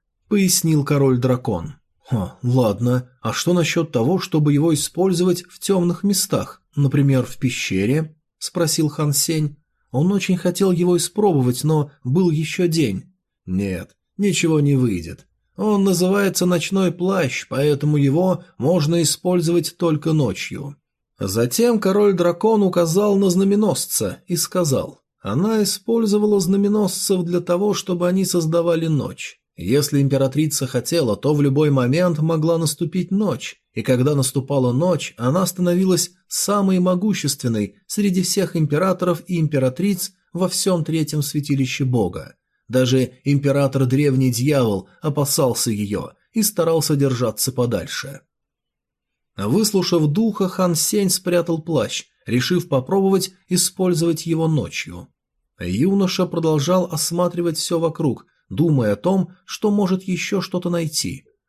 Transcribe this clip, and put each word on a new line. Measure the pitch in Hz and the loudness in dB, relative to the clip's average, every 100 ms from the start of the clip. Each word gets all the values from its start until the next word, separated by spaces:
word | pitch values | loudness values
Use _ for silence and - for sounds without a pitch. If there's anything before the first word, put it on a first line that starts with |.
| _ _ _ | _ _ _
пояснил | 208 190 - 160 151 139 | 0 2 2 2 2 2
король-дракон. | 147 135 127 127 123 - 90 80 - _ _ - | 2 2 2 2 0 -2 -4 -6 -14 _ _ -6
«Хм, | 113 - - | -4 -4 -6
ладно. | 123 131 113 98 123 127 123 _ | 0 2 2 0 0 0 -4 _
А | 113 | -6
что | - - | -4 0
насчёт | 180 160 175 160 | 2 2 0 -2
того, | 120 117 185 | 0 0 0
чтобы | - 160 147 | 0 0 2
его | 143 165 | 2 2
использовать | 156 - - 190 170 185 180 - | 0 -2 -2 0 2 0 0 -6
в | - | -8
тёмных | - 190 175 175 | -2 0 0 0
местах, | 196 196 - 135 - - _ - | 0 0 0 -4 -4 -12 _ -2
например, | 139 143 139 131 127 | 0 2 2 2 0
в | - | -4
пещере?» | 127 - - 95 101 151 156 - _ _ | -4 -4 -4 0 0 0 -4 -10 _ _
спросил | - - 160 165 151 | -8 -4 -2 0 -2
Хан | 147 147 | 0 0
Сень. | 143 - 160 151 - _ _ _ | 0 0 -2 -4 -6 _ _ _
Он | 131 175 | 0 2
очень | 202 185 180 | 2 0 0
хотел | 180 175 196 | 0 0 2
его | 170 180 175 | 2 2 2
испробовать, | 170 - 208 151 123 123 147 | 0 0 2 4 2 0 0
но | 156 143 - 127 | 0 -2 -6 -2
был | 151 180 | 2 2
ещё | 156 156 - 175 | 0 -2 -2 0
день. | 160 131 95 - _ _ _ - | 2 0 -2 -10 _ _ _ -6
«Нет, | 92 101 90 - _ _ - | -2 -2 -4 -10 _ _ -2
ничего | 202 175 165 156 | 0 2 2 2
не | 143 135 | 4 2
выйдет. | 123 90 80 - _ _ _ - | 2 -2 -6 -14 _ _ _ -4
Он | 208 202 | 0 2
называется | 196 170 180 202 196 185 180 | 2 2 2 2 0 0 0
ночной | 170 - 190 185 | 0 0 0 0
плащ, | 180 180 190 139 - - | 0 -2 0 -2 -4 -6
поэтому | - 147 143 147 151 | -2 0 0 2 2
его | 139 147 185 180 - - | 2 2 2 0 -6 -4
можно | 131 180 147 170 | 0 2 2 2
использовать | 151 - 180 180 165 170 160 - | 0 -2 0 0 2 0 -2 -2
только | 170 156 160 | -2 0 0
ночью». | 156 123 90 - 87 69 - _ _ _ _ | 2 0 -2 -8 -10 -12 -16 _ _ _ _
Затем | 98 101 123 - 240 226 | -4 -2 0 2 2 2
король-дракон | 196 202 208 180 175 170 220 220 | 2 4 4 4 0 2 2 2
указал | 196 175 165 175 208 196 | 2 2 2 2 2 2
на | 196 | 2
знаменосца | 175 196 202 214 135 - - - 147 - | 2 2 2 2 0 -4 -4 -4 -6 -6
и | 170 | -4
сказал: | - 185 165 127 - - _ _ | -2 -2 0 0 -2 -12 _ _
«Она | 98 117 202 220 | -6 -2 0 0
использовала | 202 - - 233 220 208 214 202 | 0 -4 -2 0 2 2 2 2
знаменосцев | 170 196 202 214 196 - - 190 | 2 2 2 2 0 -2 -2 -2
для | 175 175 | 0 -4
того, | 175 175 208 185 | -2 0 0 -2
чтобы | - 175 175 | -4 -2 0
они | 190 190 | 0 0
создавали | 175 156 170 170 165 165 | 0 0 0 0 0 0
ночь. | 147 - - - - _ - | -2 -2 -8 -14 -16 _ -10
Если | 87 135 147 143 | 0 0 2 0
императрица | 139 135 131 143 156 - 131 | 2 2 0 0 -2 -2 -4
хотела, | 123 117 170 127 101 | -4 -2 0 0 0
то | 147 147 | 0 2
в | |
любой | 143 135 151 | 2 2 2
момент | 139 123 156 180 156 | 2 2 2 0 0
могла | 160 160 160 165 | 0 0 0 0
наступить | 156 - 170 185 175 | -2 -2 -4 -4 -2
ночь, | 190 208 123 - - _ | -2 -2 -4 -8 -16 _
и | - | -6
когда | 117 123 131 147 | 0 0 2 0
наступала | 127 143 131 139 127 | 0 -2 -2 0 2
ночь, | 123 180 160 - - | 2 0 0 -4 -4
она | 233 - 180 | -2 0 -2
становилась | - 180 175 190 180 - _ _ | 0 0 2 2 2 -2 _ _
самой | - - 208 190 185 | -6 -2 0 2 2
могущественной | 180 185 214 196 143 - 127 110 101 - - | 2 2 0 -2 -4 -4 -2 -2 -2 -6 -8
среди | - 202 185 | -2 0 0
всех | 180 - 170 170 | 0 -2 -2 0
императоров | 151 147 190 180 180 170 - | 0 0 0 0 0 -2 -2
и | 180 | -2
императриц | 151 147 131 127 196 190 - - _ | 0 2 0 0 -2 -2 -6 -14 _
во | 170 180 | -4 -2
всём | - 196 175 | 0 0 0
третьем | 156 160 151 151 | 0 -2 -2 -2
святилище | 143 151 143 139 131 - 131 | -4 -4 -2 0 0 -2 0
бога. | 123 107 - - - _ _ - | 0 0 -4 -14 -20 _ _ -4
Даже | 127 127 131 127 - 139 | 0 2 2 0 -4 -2
император | 143 139 139 135 131 131 | 0 2 2 0 0 2
Древний | 135 147 131 131 | 2 2 2 2
Дьявол | 117 135 143 117 98 - _ | 2 0 2 2 0 -6 _
опасался | 160 147 139 - 135 113 - | -4 -2 -2 0 0 0 -2
её | 104 101 98 - - _ | -2 -2 -4 -8 -16 _
и | 226 | -2
старался | 214 - 165 165 147 147 | 0 0 0 0 0 0
держаться | 139 120 120 - - | 0 0 -2 -2 -4
подальше». | 123 120 104 80 - 131 - _ _ _ _ _ _ _ _ _ _ _ - | -2 -2 -2 -6 -10 -12 -16 _ _ _ _ _ _ _ _ _ _ _ -8
Выслушав | 107 165 214 196 180 175 151 | -2 0 2 0 2 2 2
духа, | 160 226 202 185 | 2 0 0 -4
Хан | - 180 160 | 0 0 0
Сень | - 208 196 | 0 0 0
спрятал | - 180 175 170 165 | -2 0 0 0 -4
плащ, | 165 151 104 - - _ - | -2 -2 -2 -6 -12 _ -2
решив | 120 123 180 - | -2 0 -2 0
попробовать | 135 127 196 190 190 190 - _ | -2 0 0 2 2 -2 -10 _
использовать | 180 - - 185 165 170 160 165 | -2 -2 -2 0 2 0 -2 -2
его | 160 160 | -2 0
ночью. | 156 90 - - 90 - _ _ _ _ _ | 0 -2 -8 -10 -14 -18 _ _ _ _ _
Юноша | 87 104 170 202 185 - 180 | -4 0 2 2 0 0 -2
продолжал | 170 160 156 139 185 180 | -2 0 0 2 0 0
осматривать | 151 - 170 180 175 170 160 | -4 -4 -2 -2 -2 -4 -4
всё | - 170 | -4 -2
вокруг, | 165 160 156 110 - _ _ | -2 -2 -2 -4 -10 _ _
думая | 98 165 143 110 | 0 2 2 2
о | 104 | 0
том, | 175 190 180 - - | 0 0 -2 -8 -16
что | - 214 | -4 -2
может | 208 190 185 | 0 0 -2
ещё | 185 180 - 196 | -2 -6 -4 -4
что-то | 180 180 180 | -4 -6 -4
найти. | 175 160 - 90 139 - _ | -4 -4 -4 -6 -8 -16 _